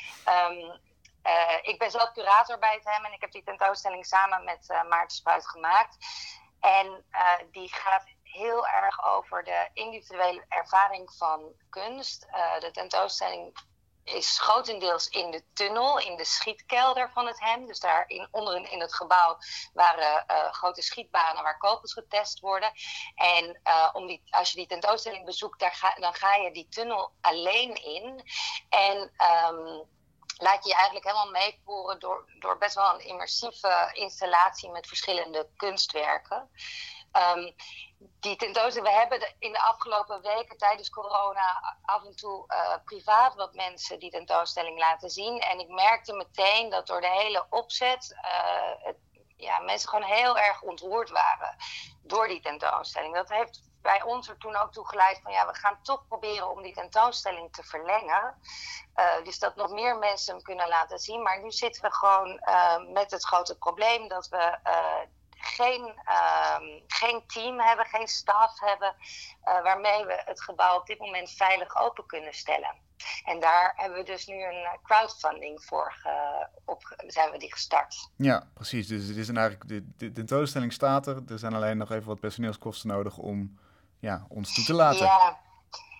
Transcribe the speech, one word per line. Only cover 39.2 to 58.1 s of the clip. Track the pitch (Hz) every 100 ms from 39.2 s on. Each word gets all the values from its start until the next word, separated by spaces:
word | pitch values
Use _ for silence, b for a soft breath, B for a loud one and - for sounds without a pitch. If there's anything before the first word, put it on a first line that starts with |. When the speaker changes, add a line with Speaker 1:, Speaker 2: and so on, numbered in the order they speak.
Speaker 1:
de, | 226 -
in | 233
de | 214
afgelopen | 214 226 240 214 208 202
weken | 185 214 233 220
tijdens | 208 208 202
corona | - 202 202 202 196 185 185 - -
af | - 208
en | 208 196
toe, | 214 196 -
eh, | - 175 170
privaat | - 208 - 214 262
wat | 254 190
mensen | - 185 180 - 175
die | 180
tentoonstelling | 175 170 170 170 - 165 160
laten | 165 165 180
zien. | 185 208 240
En | - 180
ik | 170
merkte | 185 196 226 -
meteen | 202 180 - 196 214 226
dat | 190 180
door | 180
de | 180
hele | 185 214 196 170
opzet, | 220 233 - 247 254 - -
eh, | - 175 175 175 - - -
het, | - _ _ _ -
ja, | - 170
mensen | 180 208 -
gewoon | 214 202
heel | 208 247 233
erg | 208 196
ontroerd | - 170 180 214 226
waren | - - - - - B B B B
door | - 214 220
die | 175
tentoonstelling. | 160 151 151 - - 151 156
Dat | 170 190
heeft | 208 233 - _ _
bij | - 196
ons | - 240 233
er | 208
toen | 220 208
ook | 214
toe | - 202
geleid | 208 190 190
van, | 202
ja, | 190 180
we |
gaan | - 202 202
toch | - 269 -
proberen | 220 214 208 185
om | 190
die | 190
tentoonstelling | - 180 214 233 233 202 175 165
te | -
verlengen. | 160 160 165 180 160